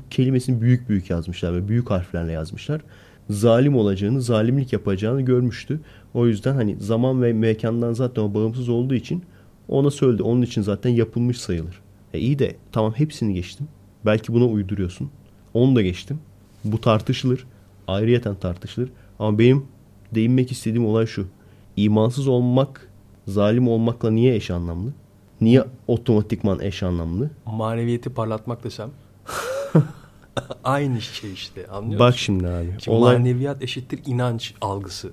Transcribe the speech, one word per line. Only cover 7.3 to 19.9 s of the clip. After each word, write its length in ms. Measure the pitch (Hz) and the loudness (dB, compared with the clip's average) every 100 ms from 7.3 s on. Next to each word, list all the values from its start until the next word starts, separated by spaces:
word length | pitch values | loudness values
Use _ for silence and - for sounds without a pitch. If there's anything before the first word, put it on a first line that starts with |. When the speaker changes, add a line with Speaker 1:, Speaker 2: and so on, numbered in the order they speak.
Speaker 1:
mekandan 600 | 110 113 110 113 117 117 | 2 2 0 -2 -2 -2
zaten 280 | 117 123 117 | -2 -2 -2
o 120 | 104 | -2
bağımsız 360 | 104 113 123 120 | 0 -2 -2 -2
olduğu 240 | 120 131 127 | 0 0 -2
için 280 | - 180 - - - _ - | -2 -8 -8 -20 -20 _ -4
ona 240 | 135 139 | 2 2
söyledi. 320 | - 131 110 | 2 2 2
Onun 180 | 113 123 | 2 2
için 200 | 123 - | 0 -2
zaten 280 | 101 98 123 | -2 -2 0
yapılmış 520 | 117 110 117 123 120 | 2 2 0 -2 -2
sayılır." 400 | - 87 85 - - - - | -4 -4 -6 -12 -20 -20 -10
E 60 | - | -4
iyi 200 | 120 143 | 0 0
de 160 | 117 - - | -2 -4 -8
tamam, 220 | 113 107 110 | -2 -2 0
hepsini 380 | 156 - 110 | -2 -2 -2
geçtim. 340 | 90 90 - 147 - - - 107 | -2 -6 -10 -12 -14 -20 -4 0
Belki 280 | 107 113 | 0 2
buna 120 | 117 123 | 2 4
uyduruyorsun. 640 | 107 95 98 90 - 139 - - - - | 2 -2 -4 -4 -6 -12 -12 -20 -20 -4
Onu 220 | 113 131 127 | 2 4 4
da 60 | |
geçtim. 380 | 92 90 - 147 - - _ - | 2 -2 -8 -10 -12 -20 _ -10
Bu 180 | 107 110 | -4 -2
tartışılır. 640 | 123 107 - 127 131 - - - - - - | 2 2 2 -2 0 -2 -6 -20 -20 -16 -6
Ayrıyeten 480 | 98 113 120 113 95 | -2 2 2 0 -4
tartışılır. 540 | 92 90 - - 131 - - - | -6 -6 -10 -8 -8 -8 -20 -6
Ama 200 | 107 107 | -2 4
benim 260 | 120 139 139 - - | 6 6 0 -18 -20